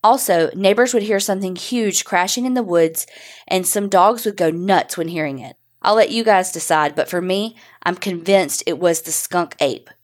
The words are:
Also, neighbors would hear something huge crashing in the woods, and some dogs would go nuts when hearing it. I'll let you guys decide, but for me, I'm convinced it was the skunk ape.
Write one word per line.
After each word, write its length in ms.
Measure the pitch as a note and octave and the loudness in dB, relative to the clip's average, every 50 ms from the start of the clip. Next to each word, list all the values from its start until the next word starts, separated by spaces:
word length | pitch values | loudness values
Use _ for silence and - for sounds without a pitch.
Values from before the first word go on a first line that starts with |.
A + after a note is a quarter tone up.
| - | 4
Also, 480 | A3 C4 C4 - - F3+ E3 E3 - - | 4 2 2 2 2 2 2 2 0 -2
neighbors 400 | F#3 G3 F#3+ G#3 A3+ B3 B3 B3 | 0 2 2 4 4 2 2 2
would 100 | A#3 G3+ | -2 0
hear 160 | G#3+ G#3 G3 | 0 -2 -2
something 360 | G3+ - G3 F#3+ G3 F#3 F#3 | 0 -2 -2 -2 -4 -6 -6
huge 500 | F3 - - B3 A#3+ A3 G3+ F3+ - - | -8 -8 -6 -2 -2 0 0 -2 -2 -4
crashing 400 | - G3+ F3 F3+ G3 - B3 B3 | 0 0 0 0 0 -2 -2 -2
in 80 | C4 B3+ | -2 -2
the 80 | B3+ | -2
woods, 460 | A3+ F#3 F3 E3+ E3 D#3+ D#3+ - - _ - - - - - - - | -2 2 2 4 4 2 0 -6 -12 _ -18 -20 -20 -20 -20 -20 -6
and 180 | - F#3+ F#3 F#3 | -4 -2 -2 -2
some 240 | - - G#3 G3+ G3+ | -2 -2 -2 -2 2
dogs 340 | G3+ F#3 F3 G#3 A#3+ A3+ - | 4 6 6 4 4 0 -4
would 120 | A3 G3 | -6 -2
go 140 | G3 F3+ D#3+ | 0 0 0
nuts 460 | D#3+ E3+ F3+ G3 F#3+ E3 - - - | 0 -2 0 2 2 2 2 -2 -6
when 100 | F3+ E3 | -6 -6
hearing 320 | E3 F3 E3 D3+ C#3+ C3+ C3 | -6 -4 -4 -6 -6 -6 -10
it. 160 | A2+ C3 - _ _ _ _ _ | -14 -18 -20 _ _ _ _ _
I'll 140 | - - G#3+ | 0 2 4
let 160 | A3+ G#3+ - | 4 4 2
you 120 | - A3+ A3+ | 2 0 2
guys 280 | A3 G3+ F#3 F#3 - | 4 4 4 2 -2
decide, 440 | - E3+ - - E3 D#3 D3+ D3 D3 | -8 -8 -2 0 0 2 2 0 -2
but 140 | D#3+ D#3 - | -4 -4 -2
for 120 | F3+ E3+ | -4 -4
me, 340 | F3+ F#3 F#3 G3+ G#3+ A3+ A#3 _ - _ _ _ | -2 -2 -2 -4 -4 -6 -10 _ -20 _ _ _
I'm 140 | - F3 F3+ | -6 -6 -6
convinced 640 | F3+ - G3 F3+ E3+ E3 F#3 G3 F#3+ F3+ C#3+ - - - | -4 -6 -6 -6 -6 0 2 2 4 2 0 -4 -6 -4
it 100 | - E3 | -4 -4
was 240 | C#3 F3+ E3+ E3 E3 | 0 0 0 0 0
the 100 | - E3 | -4 -6
skunk 440 | D#3 - - - F3+ F3 E3+ E3 - _ | -6 -6 -6 -2 -2 -2 -2 -4 -4 _
ape. 300 | D3 C#3 A2+ - _ - - _ | -2 -2 -2 -6 _ -20 -20 _